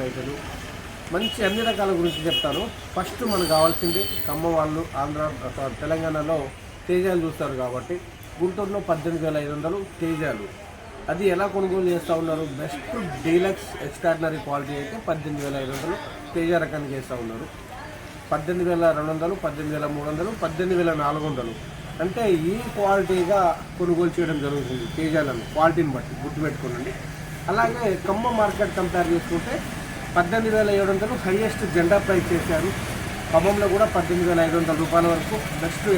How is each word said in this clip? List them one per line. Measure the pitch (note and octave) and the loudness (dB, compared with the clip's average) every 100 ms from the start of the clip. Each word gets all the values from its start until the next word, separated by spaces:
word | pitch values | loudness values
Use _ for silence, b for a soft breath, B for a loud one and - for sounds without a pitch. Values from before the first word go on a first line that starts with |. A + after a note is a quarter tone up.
రైతులు. | C3 B2+ C3 C#3+ - - - - - - - | -4 -4 -6 -6 -8 -10 -10 -12 -12 -12 -4
మంచి | F3 A3+ - G3 | -2 -2 0 0
అన్ని | G#3+ A3+ | 0 0
రకాల | G3 F#3+ E3+ | 0 2 2
గురించి | E3+ D3+ E3 | 2 0 0
చెప్తాను. | G3 D3 D3+ A3+ - - | 0 0 -2 -4 -8 -8
ఫస్ట్ | F#3 F#3 - A3+ | -6 -4 -4 -2
మనకు | F#3+ E3 | 0 4
కావాల్సింది | D#3 E3 - E3+ F3 G3+ - - | 6 6 4 0 0 -2 -4 -4
ఖమ్మం | D3+ E3+ D#3+ | -2 2 2
వాళ్ళు, | D#3 D#3 E3+ C3+ | 2 0 -4 -2
ఆంధ్ర, | D3 D3+ D3+ C#3 B2+ C#3 C3+ B2+ | -2 -2 -4 -4 -8 -6 -6 -4
తెలంగాణలో | D3+ D#3+ D#3+ D#3 D3+ D#3 C3+ - - - - | -2 0 0 -2 0 0 -2 -10 -16 -10 0
తేజాలు | F3+ F#3 F3 D#3+ | 2 4 2 0
చూస్తారు | C#3 C#3+ C3 | -2 -4 -2
కాబట్టి | B2+ B2+ C3 F3+ - - - - | -2 -4 -6 -8 -8 -16 -12 -2
గుంటూరులో | F3+ F3+ G3 G3+ F#3 | -2 -2 -2 -2 0
పద్దెనిమిది | D#3 E3 E3 D#3 | 0 0 -2 0
వేల | D3+ | 0
ఐదు | D3 | -2
వందలు | D3 D#3+ G3+ G3 - | -4 -4 -4 -6 -4
తేజాలు. | E3 D#3 D3 A2 F#2+ - - - - - - | -2 -2 -2 -4 -8 -12 -16 -16 -16 -12 -6
అది | E3 G3 | 0 2
ఎలా | F3 G3+ | 2 0
కొనుగోలు | G3 F#3+ F#3 F3+ | 0 0 2 2
చేస్తూ | E3+ E3+ E3 | 2 0 0
ఉన్నారు? | E3 D#3 D3+ C3+ | 0 -2 -2 -6
బెస్ట్ | D#3 C#4 - A#3 F3 B2+ | -6 -6 -6 -6 -4 -2
డీలక్స్ | E3 F3 G3 F#3+ - - C#3 | 4 4 4 0 -6 -8 -8
ఎక్స్ట్రాడినరీ | - E3+ D#3+ D#3+ D#3 | -2 0 2 0 -2
క్వాలిటీ | C#3+ C#3+ C#3 C#3+ | -2 -2 -2 -6
అయితే | C#3 A3+ G3 | -6 -6 -4
పద్దెనిమిది | D#3 D3+ D3 C#3+ | -2 -2 -4 -2
వేల | C#3 | -2
ఐదు | C3 C3+ | -4 -4
వందలు | - - - - - | -4 -4 -6 -12 -6
తేజ | E3+ E3+ E3+ | -2 2 2
రకాన్ని | D#3 D3+ C#3 | 2 -4 -6
చేస్తూ | C3+ C3 B2 | -6 -6 -6
ఉన్నారు. | A2+ A#2 D#3 - - - - - - - - | -6 -8 -10 -12 -14 -14 -14 -14 -14 -10 -2
పద్దెనిమిది | D3+ D#3 F3+ F3 | -2 0 0 2
వేల | E3+ E3 D3+ | 4 4 4
రెండు | D#3 | 0
వందలు, | D#3 E3+ F#3+ D3+ | 0 -2 -2 -4
పద్దెనిమిది | D3 D3+ D3+ | -4 -4 -2
వేల | D3 D3 | -2 -4
మూడు | D3+ | -4
వందలు, | D#3 G3+ A3 | -2 -4 -2
పద్దెనిమిది | D#3+ D#3 F#3 F3 | -4 0 2 4
వేల | E3+ D3+ | 4 2
నాలుగు | D3 D3+ D3+ | 0 0 -2
వందలు. | B2+ A#2 A2 - - - - | -2 -4 -6 -12 -12 -10 -4
అంటే | F3+ A3+ G#3+ E3 E3 | -2 0 2 4 2
ఈ | A3 A#3 G#3 | -2 -4 0
క్వాలిటీగా | G3 G3 F#3 F#3 F3 G3+ F3 - - - | 4 4 4 2 4 4 4 2 -4 -2
కొనుగోలు | F3 E3+ E3+ F3 | 2 4 4 2
చేయడం | D#3+ D3+ | 0 0
జరుగుతుంది | C#3+ C#3+ B2 B2+ - D#3 | 0 -2 -2 -4 -4 -2
తేజాలను, | D#3+ D#3 C#3 A#2+ - | 0 2 2 -2 -2
క్వాలిటీని | D3+ E3 D#3+ D#3 B2 | 4 4 6 2 0
బట్టి | - - | -6 -8
గుర్తుపెట్టుకోనండి. | C#3 D3 D3+ C3 B2+ B2 C3+ - - - - - - | -6 -2 -4 -2 -6 -4 -6 -6 -8 -10 -10 -8 -2
అలాగే | G#3+ A#3 A#3+ G#3+ F3+ G3+ | 2 2 2 0 0 0
ఖమ్మం | G#3 A#3+ A3+ | 0 2 4
మార్కెట్ | G#3 F#3 F#3+ F3+ | 2 2 0 0
కంపేర్ | F3 F3 E3 | 0 2 2
చేసుకుంటే | E3+ - E3 - D4+ - - - - - - | 2 0 -2 -2 -4 -6 -8 -8 -8 -2 2
పద్దెనిమిది | F3 A3+ A3 G#3+ | 2 2 2 4
వేల | G#3 G3 | 4 4
ఏడు | G3 | 4
వందలు | G3 G#3+ B3+ | 2 0 0
హైయెస్ట్ | - G3+ A3 - F#3 | 2 2 2 0 0
జెండా | E3+ E3+ G3+ | 4 6 4
ప్రైస్ | G3 F3+ - | 4 2 4
చేశారు. | E3+ C#3+ D#3+ F#3 - - - - - - | 0 2 0 0 -2 -4 -6 -6 -6 2
ఖమ్మంలో | D#3+ F#3+ G3+ G3+ | 4 6 4 4
కూడా | G3 G#3+ F#3 | 6 4 4
పద్దెనిమిది | E3 F3 F3 | 2 4 4
వేల | E3 D#3+ | 4 4
ఐదు | E3 | 4
వందల | D#3+ D#3 | 2 2
రూపాయల | D#3+ E3+ E3+ | 4 4 6
వరకు | D#3+ - G#3+ - D3+ | 2 0 -4 -4 -2
బెస్ట్ | D#3+ - G#3 | -2 0 2